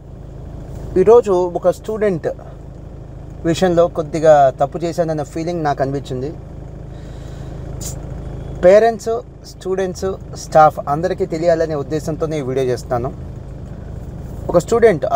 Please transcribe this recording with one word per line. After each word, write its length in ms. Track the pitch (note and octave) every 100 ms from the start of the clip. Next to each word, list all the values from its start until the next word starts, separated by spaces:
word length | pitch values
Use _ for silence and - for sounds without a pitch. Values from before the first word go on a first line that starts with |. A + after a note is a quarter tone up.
| - - - - - - - - - F3+
ఈరోజు 320 | F#3 A#3+ G#3
ఒక 380 | F3+ F3+ F3 F3+
స్టూడెంట్ 580 | - - G#3+ G#3 E3+ - - - - - - - - - - - - E3
విషయంలో 420 | E3 F#3 E3+ F3
కొద్దిగా 680 | F3 D3+ D#3+ D#3+ D3 C3+ B2+
తప్పు 180 | C#3 E3+
చేశానన్న 460 | E3+ D#3+ D#3+ D#3
ఫీలింగ్ 400 | C#3 D#3+ D#3+ F3
నాకు 200 | D3+ C#3
అనిపించింది. 500 | C3+ C#3 C3 B2+ C3+ E3+ - - - - - - - - - - - - - - - - - - - - - -
పేరెంట్స్, 580 | F3+ G#3 A3+ A3+ - A3+ - - -
స్టూడెంట్స్, 680 | - F#3 F#3+ F#3+ F3 F#3+ F#3+ - -
స్టాఫ్ 440 | - D#3+ D#3 D3 C#3+
అందరికీ 380 | D3 F3 F#3 F#3+
తెలియాలనే 500 | D#3+ E3+ E3 E3 D#3
ఉద్దేశంతోనే 640 | C3+ D#3 D3+ D3+ D#3+ D#3
ఈ 40 |
వీడియో 240 | B2+ C3 C3
చేస్తున్నాను. 480 | A#2+ - B2+ - - - - - - - - - - - - - - -
ఒక 80 | F3
స్టూడెంట్ 480 | - A#3 A3+ E3 -